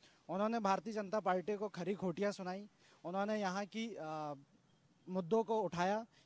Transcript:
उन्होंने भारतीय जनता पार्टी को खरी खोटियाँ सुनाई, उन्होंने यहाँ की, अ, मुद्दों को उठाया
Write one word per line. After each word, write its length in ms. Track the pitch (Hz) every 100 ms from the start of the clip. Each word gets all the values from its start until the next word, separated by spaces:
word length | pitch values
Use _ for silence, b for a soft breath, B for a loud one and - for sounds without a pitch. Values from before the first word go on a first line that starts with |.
| B B B
उन्होंने 320 | 180 214 233
भारतीय 320 | 202 190 214
जनता 280 | 214 196 214
पार्टी 360 | 190 185 170 208
को 120 | 208
खरी 260 | 175 175
खोटियाँ 380 | 202 185 165 202
सुनाई, 360 | 196 180 190 208 _ B B
उन्होंने 360 | 156 190 208 214
यहाँ 260 | 196 190 202
की, 300 | 220 226 190
अ, 340 | 156 156 151 139 143 _ _ _ _ _ -
मुद्दों 360 | 185 170 220
को 160 | 208 220
उठाया 460 | 180 165 180 214 233 b